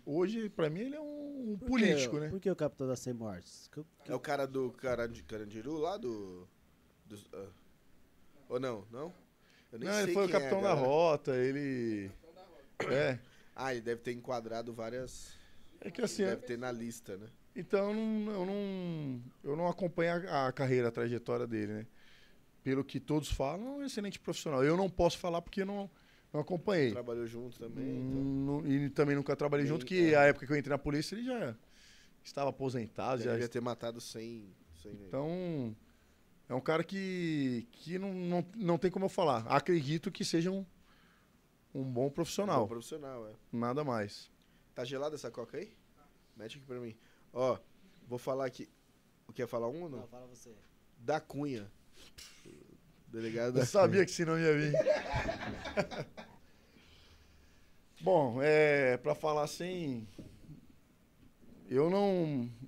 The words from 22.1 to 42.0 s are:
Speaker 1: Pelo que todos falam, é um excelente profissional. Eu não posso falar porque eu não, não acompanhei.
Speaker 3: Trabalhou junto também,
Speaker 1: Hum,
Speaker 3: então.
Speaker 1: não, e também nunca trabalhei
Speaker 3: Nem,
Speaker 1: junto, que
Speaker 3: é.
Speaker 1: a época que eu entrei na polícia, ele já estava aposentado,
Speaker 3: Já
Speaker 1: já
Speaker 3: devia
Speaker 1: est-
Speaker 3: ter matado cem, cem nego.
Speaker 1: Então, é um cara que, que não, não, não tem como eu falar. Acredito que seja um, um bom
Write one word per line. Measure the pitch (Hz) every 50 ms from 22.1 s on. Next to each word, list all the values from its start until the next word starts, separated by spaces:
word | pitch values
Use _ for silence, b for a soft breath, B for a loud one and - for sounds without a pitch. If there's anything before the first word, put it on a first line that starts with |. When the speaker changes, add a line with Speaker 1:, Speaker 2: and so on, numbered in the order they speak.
| b b b b b b b _ _ - -
Speaker 1:
Pelo | 131 135 135 135
que | - - 135
todos | - - 147 156 139 -
falam, | - - 135 139 160 196 226
é | 262 277 285
um | 277
excelente | 262 - 220 202 202 - -
profissional. | - - 160 - - 165 143 127 135
Eu | 147 165
não | 185 196 180
posso | - - 175 170 - -
falar | - 175 170 170 170
porque | - - 202 190
eu |
não, | 196 202 202 196 180 b b b b b b b b -
não | 147
acompanhei. | 147 156 185 160 - 214 196 165 139 117 101
Speaker 3:
Trabalhou | 123 120 120 117 120 117
junto | 113 117 117 123 123 117 -
também, | 117 117 135 135 131
Speaker 1:
Hum, | 131 131 127 127 131
Speaker 3:
então. | 131 135 139 139 139 135 139 139 143 147 165
Speaker 1:
não, |
e | 147 135 143 143 135
também | - - 147 143 143
nunca | 143 139 - 143
trabalhei | - 147 147 143 143 143
Speaker 3:
Nem, | 135 151
Speaker 1:
junto, | 165 123
que | - 185 180 170 160 151
Speaker 3:
é. |
Speaker 1:
a | 147 143
época | 147 139 - 135
que | 123 151
eu |
entrei | 147 131 135
na | 143 135
polícia, | - 151 143 151 147 - 190
ele | 226 240
já | 262 254 233 175 127 110 - - b b b b b b b b b b - -
estava | - - 139 143 135
aposentado, | 131 - 135 131 120 123 110 104 - - 98 120 135 120
Speaker 3:
Já | 110
Speaker 1:
já | 120 117
Speaker 3:
devia | 113 120
Speaker 1:
est- | 117 -
Speaker 3:
ter | 123
matado | 120 123 117 - 120 117 117 117
cem, | - - - 113 113 117 117 113 101 95 90 - - - - -
cem | - 107 104
nego. | - -
Speaker 1:
Então, | 92 - 135 147 160 175 185 185 175 160 143 123 110 107 - b b b b b b b b b b b - - -
é | 120
um | 131
cara | - 165 156 160 170
que, | - 196 196 190 190 185 180 170 165 156 147 135 131 123 117 110 - -
que | - - 156 175 185
não, | 196 196 185
não, | 185 175 175 175 175 175 180 185
não | 226 208 170 170 160
tem | - 180 180
como | 196 190
eu | 185
falar. | - - 180 151 127 110 113 -
Acredito | 131 143 - - 175 165 131 135 156 165 - 190 -
que | - 196
seja | - - 165 165 185 190
um, | 196 190 - - - b b b b b b b b b b b _ _ _ _ _ _ _ -
um | 139 131
bom | 131 127 120